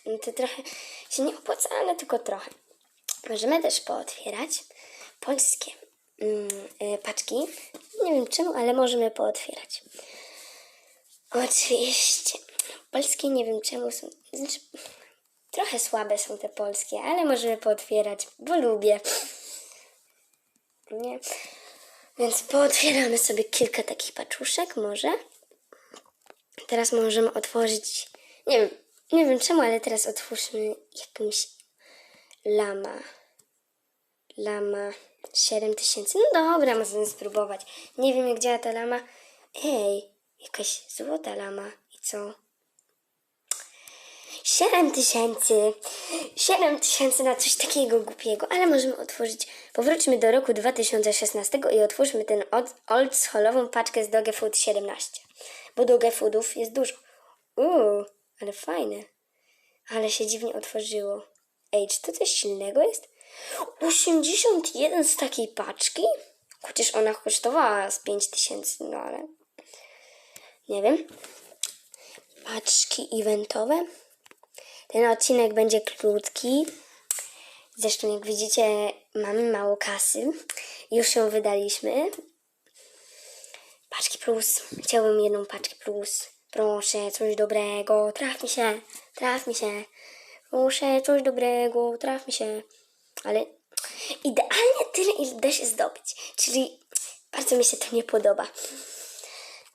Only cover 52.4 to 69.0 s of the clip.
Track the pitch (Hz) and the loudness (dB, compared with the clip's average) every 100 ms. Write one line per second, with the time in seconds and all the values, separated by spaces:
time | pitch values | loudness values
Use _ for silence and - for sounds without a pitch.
52.4 | 190 226 247 - - 247 269 - - 214 | 2 0 -2 -6 0 2 4 2 0 4
53.4 | 214 254 240 240 226 233 208 220 220 214 | 4 4 2 0 -2 -2 2 2 2 -2
54.4 | 220 214 - 202 202 - - - - - | -2 0 0 0 -2 -6 -10 -12 -20 -20
55.4 | - - - - 247 240 233 226 214 214 | -20 -20 -6 2 6 6 4 2 0 0
56.4 | 233 - 226 247 254 - _ _ _ _ | -2 -4 -4 -2 -2 -4 _ _ _ _
57.4 | _ - 294 339 214 202 202 _ _ _ | _ 0 4 4 4 2 -4 _ _ _
58.4 | 202 202 - 170 110 208 214 _ _ _ | -12 -10 -6 -4 -4 -6 -12 _ _ _
59.4 | _ _ _ _ - 226 214 214 220 220 | _ _ _ _ -8 -2 -2 -2 -2 -4
60.4 | 233 214 - 220 214 214 202 202 - _ | -6 -8 -8 -8 -6 -6 -6 -8 -12 _
61.4 | _ _ _ 208 202 - - 165 190 - | _ _ _ -2 0 -2 -4 -2 0 0
62.4 | 208 196 202 254 403 440 - _ - - | -2 -4 0 2 4 2 -8 _ -20 -18
63.4 | - - - - 330 - - 320 311 392 | -10 -8 -8 -4 0 2 4 4 4 2
64.4 | - 359 330 240 302 349 302 - 269 - | 4 4 0 0 2 2 2 2 0 -2
65.4 | 220 - 196 196 - - 640 622 - _ | -4 -6 -8 -4 -2 0 0 0 -4 _
66.4 | _ - - - 226 220 220 214 - - | _ -20 -8 -2 0 2 2 0 -2 0
67.4 | 240 302 254 202 196 - - 202 - - | 2 4 4 2 0 -4 -4 -2 -2 -2
68.4 | - 202 202 - - - | -4 -4 -6 -6 -6 -8